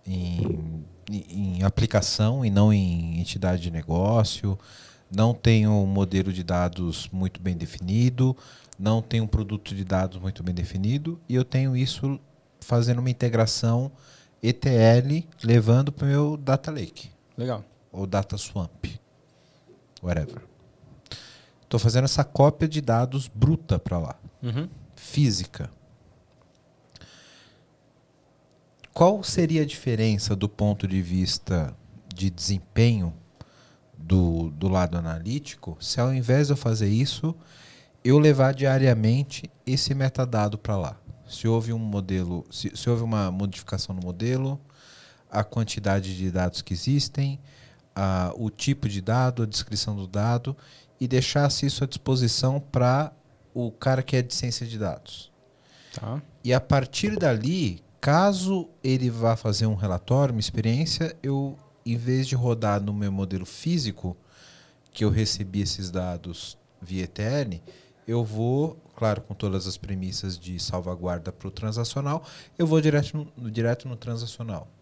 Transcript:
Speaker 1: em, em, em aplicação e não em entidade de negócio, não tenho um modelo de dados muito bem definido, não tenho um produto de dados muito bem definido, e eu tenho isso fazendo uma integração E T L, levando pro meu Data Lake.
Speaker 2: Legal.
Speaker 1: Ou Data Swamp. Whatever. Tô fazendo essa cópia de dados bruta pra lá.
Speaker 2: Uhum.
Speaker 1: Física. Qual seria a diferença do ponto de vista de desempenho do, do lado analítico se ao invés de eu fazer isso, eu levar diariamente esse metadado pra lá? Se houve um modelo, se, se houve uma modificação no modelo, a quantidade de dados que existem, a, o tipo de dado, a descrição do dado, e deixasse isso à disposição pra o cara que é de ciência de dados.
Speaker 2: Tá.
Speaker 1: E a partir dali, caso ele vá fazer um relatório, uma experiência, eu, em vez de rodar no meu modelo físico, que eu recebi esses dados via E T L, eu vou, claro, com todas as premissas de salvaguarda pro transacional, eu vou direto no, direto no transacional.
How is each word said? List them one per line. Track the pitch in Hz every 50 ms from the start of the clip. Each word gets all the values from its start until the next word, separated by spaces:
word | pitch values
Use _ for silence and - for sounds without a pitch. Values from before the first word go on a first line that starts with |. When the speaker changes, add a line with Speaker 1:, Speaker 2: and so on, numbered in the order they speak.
| _
Speaker 1:
em, | 95 92 90 87 87 87 87 - - 82 80 80 80 80 80 76 - - - - -
em, | 104 101 - - - 98 101 95 90 90
em | 95
aplicação | 98 - - 110 - - 104 - - - - 107 110 123 135 127
e | 110
não | 98 101 104 107
em | 107 101 95 90 85 85 82 82 82 82
entidade | 90 - - 95 92 90 90 90
de | 85 90
negócio, | 82 82 76 80 82 87 95 104 110 117 107 - - - - 101 95 - - - - - - - - _ _ _
não | 95 98 110 117 117
tenho | - - 117 113 110 107 107
um | 107 104 98
modelo | 98 98 98 98 90 98 95 92 98
de | 90 92 87
dados | 85 90 87 90 87 85 95 90 85 78 - - -
muito | - 92 92 92 - -
bem | 87 95 90
definido, | 82 82 - - - 87 90 101 113 120 127 123 123 131 131 127 - - - - - - - - -
não | 95 107 110 113
tenho | 107 - - 113 110
um |
produto | 101 - 110 107 98 104 101 - - 98
de | 95 95
dados | 92 95 92 92 90 92 92
muito | 92 95 95 - 85
bem | 90 90
definido, | 87 90 - - 95 95 107 127 143 151 165 170 165 - -
e | 123
eu | 127 127
tenho | - - 131 135 135 127
isso | 123 131 123 - - - 139 139 139 - _ _ _ _ _ _ _
fazendo | - - 120 120 117 120 120 123
uma | 127 127
integração | 123 - 123 120 113 113 113 110 - - - 113 113 123 131 139 - - - - - - _ _ _ _
E | - 113 120
T | - - 135
L, | 127 117 110 113 117 123 127 135 147 170 170 - - _ -
levando | 113 117 120 107 110 117 127 139 143
pro | 139 - 143
meu | 139 139 143 147 147 156
Data | 147 139 131 131 135 - 160
Lake. | 156 143 95 - - - - - - _ _ _ _
Speaker 2:
Legal. | - 117 127 120 104 - _ _ _ _ _
Speaker 1:
Ou | - 95 98
Data | 95 95 98 98 - - 98
Swamp. | - - - 101 87 80 - - - - - - _ _ _ _ _ _ _ _ _ _ _ _ _ _ - _ _ _ _ -
Whatever. | - 87 85 82 73 65 60 - - - _ _ _ _ _ _ - - - - _ - - - - - - - - _ _ _ _ _
Tô | - 117
fazendo | 107 117 110 127 131
essa | 135 - - 139
cópia | - - - 139 147 147 - 160
de | 160 156 156
dados | 139 117 113 117 127 131 131 139 127 -
bruta | - 107 120 143 160 - - - 98 82
pra | - - 90 87
lá. | 80 65 - - - - _ _
Speaker 2:
Uhum. | - 120 113 135 160 180 - - - - -
Speaker 1:
Física. | - - - - 143 147 123 101 90 90 - - - 73 - - _ _ _ - _ _ _ _ _ _ _ _ _ _ _ _ _ _ _ _ _ _ _ _ - - - - - - - - - - _ _ _ _ _ _ _ _ _ _ _ _ _ _ _ _ _ _ _ _ _ _ _ _ _ _ _ - - _
Qual | - 170 185 208 202
seria | 185 - - - 170 156 165 156
a | 151
diferença | 147 - - - 131 117 107 113 110 107 98 - 110 107
do | 95 104 101
ponto | - - 104 104 104 101 - 95
de | 95 95
vista | 90 85 90 92 92 - - - - - 95 85 78 65 - - - - - - - -
de | - - 98 98
desempenho | 87 - - 92 101 90 - - - 113 113 120 117 101 90 85 80 - - _ _ _ - _ _ - - _ _ _ _ _ _
do, | - 78 80 95 92 90 85 82 82 82 80
do | 73 76 92 95
lado | 92 92 90 82 82
analítico | 87 82 82 80 80 82 101 123 147 143 - - - - 90 82 -
se | - - - -
ao | 120 127 131
invés | 131 120 117 127 143 147
de | 139 143
eu |
fazer | 143 - 120 113 107 107 98
isso, | 104 113 135 143 - - - 160 165 - - - - - - - - - - _ _ _
eu | _ 123 135 147
levar | 151 156 143 135 131 131 135
diariamente | 131 139 135 131 135 131 131 120 110 107 110 120 135 143 - - - - - _ _ _
esse | - 131 131 - - 135
metadado | 135 135 131 - - 127 123 117 107 104 104 107
pra | 107 - - 107 98
lá? | 85 69 - - - - - - -
Se | - - - -
houve | 113 113 113 110 117
um | 117 113
modelo, | 113 107 104 101 95 92 95 92 90 87 90 85 - -
se, | - - - 104 -
se | - - 123
houve | 120 113 117
uma | 113 110 107 101 92
modificação | 90 95 101 98 90 - - - - 95 - - 92
no | 92
modelo, | 90 90 87 90 110 120 127 131 131 135 139 143 - - - - - - - - - - - _ _ _
a | - 104 101
quantidade | - - 117 113 107 - 107 101 101 98 101 95 98 92
de | 92 92 92
dados | 87 92 90 90 - -
que | - - 95
existem, | 85 - 127 139 143 135 - - 139 139 139 139 135 - - - - - - - _ _ _ _
a, | 98 95 95 95 92 90 90 -
o | - 113 107
tipo | - - - 139 139 - - 110
de | 101 98
dado, | 92 98 113 123 131 127 123 120 113
a |
descrição | 110 107 - - - 107 98 - 110 104
do | 101 95 92
dado, | 95 104 104 117 120 120 120 135 135 - - - - - - _ _ _
e | 131
deixasse | 120 127 127 127 - - 147 143 143 139 - -
isso | 139 - - 139
à |
disposição | 131 - - - - 131 127 127 113 - - - 131 135 143
pra | 139 - - 127 123 123 127 139 156 147 - _ _ _ _ _ _ _ _
o | 123 120 113
cara | 110 - - 135 131 131
que | 127 - -
é | 127
de | 123 123 -
ciência | - - 123 117 - 123
de | 113 113
dados. | 107 107 90 78 - - - - - - - _ _ _ _ _ _ _ _ _ - - - -
Speaker 2:
Tá. | - 110 104 123 147 143 - - _
Speaker 1:
E | - 120
a | 123 127
partir | - - 147 139 127 - - - - 208 214
dali, | 208 180 147 120 107 110 143 175 190 156 104 87 85 _ _ _ _
caso | - 143 147 165 190 202 196 185 185 190 196 185 165 - - _
ele | - 131 131 131 127 123
vá | 117 113 113 113 113
fazer | 110 - 110 101 95 113
um | 110 107
relatório, | 92 101 98 90 90 - - 123 135 143 131 120
uma | 110
experiência, | 107 - - 110 107 113 117 135 160 - - - 165 160 - -
eu, | - 135 139 139 139 135 139 - - _ _ _ _
em | 117 117
vez | 117 117 127 127 131 131
de | 127 135
rodar | 123 120 123 117 113 110 104 101 101
no | 101 104
meu | 101 104 104 98
modelo | 98 98 98 90 95 92 90
físico, | - - - - 165 175 165 135 110 92 - - 90 87 - _ _ _ - - - - - - _ _ _ _ -
que | - - 110
eu | 104
recebi | 92 110 110 104 - - 104 92 95 101
esses | 101 - - - 95 90
dados | 87 92 90 90 87 85 - 90 82 - - - - _ _ _ _ _
via | 90 87 95 92 90
E |
T | 87 - -
L, | 104 113 135 147 139 107 87 80 - - - - - _ _ _ _ -
eu | 113 120 117
vou, | 107 107 110 113 120 127 139 151 165 160 - _ - _
claro, | - 113 107 104 98
com | - - 101
todas | - - 101 95 95 90 92
as | 90
premissas | - - 104 98 95 92 92 92 - - 95 90
de | 85 85 87 90 87
salvaguarda | - - - 90 85 90 90 85 87 90 87 87 80 92
pro | - - - 95
transacional, | - - - 110 107 117 117 117 - 139 139 143 147 170 - - - - - - _ -
eu | 170
vou | 160 160 160
direto | 151 156 147 147 143 - - 151 151 - _
no, | - 123 113
direto | 107 117 113 117 120 120 -
no | 131 123
transacional. | 110 - 120 117 113 120 117 - - 120 113 98 80 - - _ _